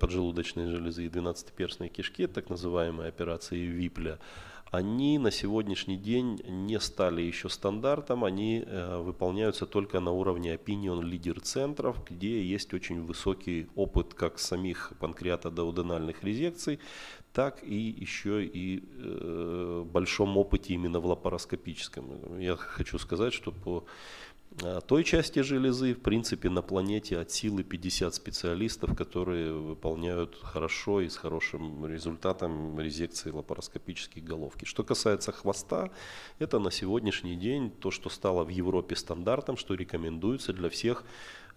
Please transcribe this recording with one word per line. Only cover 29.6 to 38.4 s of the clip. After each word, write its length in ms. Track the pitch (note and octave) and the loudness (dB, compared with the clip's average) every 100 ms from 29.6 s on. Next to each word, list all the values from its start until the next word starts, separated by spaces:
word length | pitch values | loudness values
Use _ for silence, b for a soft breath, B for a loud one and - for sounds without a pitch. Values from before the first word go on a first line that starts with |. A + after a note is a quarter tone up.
| D#2 D#2 D#2+ D#2+ E2+ F2 E2+ - | -4 -2 -2 0 0 0 -2 -4
хорошо 640 | - - D#2+ - - G2+ | -6 -2 -2 -2 2 4
и 80 | F2 | 4
с 60 | - | -2
хорошим 640 | E2 D#2+ - - D#2+ D2 | -2 -2 -2 -2 -6 -4
результатом 960 | D#2 D#2+ E2 E2 F#2+ F#2 F2 D#2+ D#2 D#2 | -4 -2 -4 0 0 2 0 -2 -2 -2
резекции 500 | D#2 D2 E2+ - D#2+ | -2 -2 -2 -2 -6
лапароскопической 920 | D2+ D2 - - - - F2 - - | -6 -6 -6 -6 -10 -8 -8 -8 -10
головки. 420 | E2 D#2+ C#2+ - | -8 -6 -6 -6
Что 180 | - - | -8 -2
касается 480 | A2+ A#2+ A2+ G2 - | 0 4 4 4 2
хвоста, 580 | - G2 G2 - D#3+ F#3 B B B B - | -2 0 0 0 -2 -2 B B B B -6
это 200 | D#3 B2 | 0 2
на 120 | G2 | 2
сегодняшний 640 | - F#2 A2+ G#2+ - F2+ F2 | 0 2 2 2 0 -2 -2
день 340 | G2+ C#3 B2 | 0 0 -2
то, 200 | - F#2+ | -2 -4
что 180 | - - | -2 -6
стало 360 | - G2 F2+ | 0 2 4